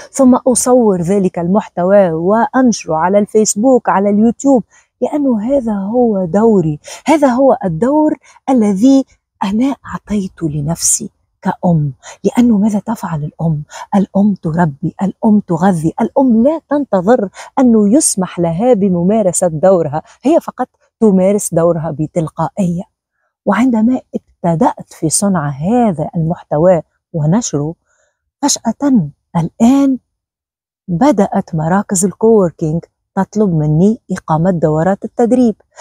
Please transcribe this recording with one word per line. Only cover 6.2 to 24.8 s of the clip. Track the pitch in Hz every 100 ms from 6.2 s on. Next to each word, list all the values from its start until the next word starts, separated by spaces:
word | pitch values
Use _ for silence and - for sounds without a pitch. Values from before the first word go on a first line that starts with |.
دوري، | 180 190 226 202 160 147 - - -
هذا | 302 277
هو | 240 269 226
الدور | 190 160 233 302 302 294 _ _ -
الذي | 262 208 190 254 269 262 _ _ -
أنا | 202 214 269 262 -
أعطيت | 180 - 208 190 -
لنفسي | 160 151 147 170 - - 220 _ _ _
كأم. | 190 - 185 165 147 - - -
لأنه | 196 - 240 208
ماذا | 214 202
تفعل | - 226 185 160
الأم؟ | 151 - 165 151 151 - -
الأم | 202 190 190 208
تربي، | 190 170 160 175 139 160 -
الأم | 190 - 233 208
تغذي، | - 160 190 175 156 -
الأم | 330 - 269 220
لا | 247 320 -
تنتظر | 294 277 190 175 247 196 - - -
أنه | 254 226 208
يسمح | 269 - - 180 -
لها | 170 165 247
بممارسة | 233 196 175 175 220 190 160 180
دورها، | 156 185 190 156 151 - _
هي | 254 320
فقط | - - 254 _ _ _
تمارس | 220 190 185 202 -
دورها | 165 170 170 156
بتلقائية. | 143 156 180 156 - 160 - 180 175 - _ _ _ _ _ -
وعندما | 202 254 226 220 254 -
ابتدأت | - - _ 175 165 262 -